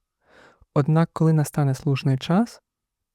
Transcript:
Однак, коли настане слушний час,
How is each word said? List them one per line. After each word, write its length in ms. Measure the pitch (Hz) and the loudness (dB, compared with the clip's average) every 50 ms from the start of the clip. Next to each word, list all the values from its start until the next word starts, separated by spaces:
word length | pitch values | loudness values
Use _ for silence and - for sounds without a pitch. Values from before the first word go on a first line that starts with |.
| _ _ _ _ _ _ _ _ - - _ _ _ _ - | _ _ _ _ _ _ _ _ -20 -20 _ _ _ _ -2
Однак, 360 | 151 139 160 156 160 165 - - | -2 0 2 2 2 2 0 0
коли 200 | - 165 160 160 | 0 0 2 2
настане 420 | 156 147 - - - 147 139 131 | 2 0 0 -2 -2 0 0 -2
слушний 420 | - - 147 135 131 - 139 135 131 | -2 -2 -4 -2 -2 0 -2 -2 -2
час, 440 | - - 165 196 233 233 - - _ _ _ _ _ _ _ _ _ _ _ | -2 0 0 0 0 -2 -4 -14 _ _ _ _ _ _ _ _ _ _ _